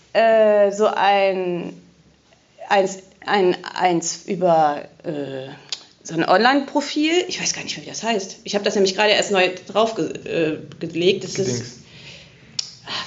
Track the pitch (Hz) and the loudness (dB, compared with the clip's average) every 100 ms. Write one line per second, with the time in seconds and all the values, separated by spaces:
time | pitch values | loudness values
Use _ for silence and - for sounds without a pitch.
0 | _ - 226 220 214 208 202 196 214 - | _ 2 6 6 6 6 4 4 0 2
1 | 196 202 196 185 180 175 - - - _ | 4 4 2 0 -2 -4 -6 -12 -20 _
2 | _ _ _ _ _ _ - 202 190 - | _ _ _ _ _ _ 0 0 0 -4
3 | - _ - 202 180 170 - - 180 170 | -18 _ -2 2 2 0 -6 -2 0 0
4 | 170 - - 180 180 160 151 147 - - | -2 -8 -8 0 2 4 2 0 -10 -12
5 | - 147 135 135 135 147 - - - _ | -10 -8 -8 -10 -12 -16 -14 -16 -16 _
6 | - 165 - 185 240 277 285 294 285 302 | -8 -2 2 4 4 2 0 -4 -2 -2
7 | 311 349 349 - 175 - - 160 143 139 | 0 0 -2 -4 -6 -6 -8 -10 -12 -6
8 | 220 220 - - - 202 208 202 190 - | -4 -2 -4 -12 -6 -2 0 2 0 2
9 | 214 - - 190 180 - - 196 226 226 | 2 2 2 2 2 -2 -4 0 0 0
10 | 147 - - 165 156 151 - - 165 160 | -6 -6 -4 -2 -2 -4 -10 -12 -8 0
11 | 175 202 180 - 127 120 117 - - - | 2 0 -2 -4 -2 -4 -6 -14 -20 -20
12 | - - - - - - - - - - | -20 -20 -20 -20 -14 -12 -12 -16 -12 -10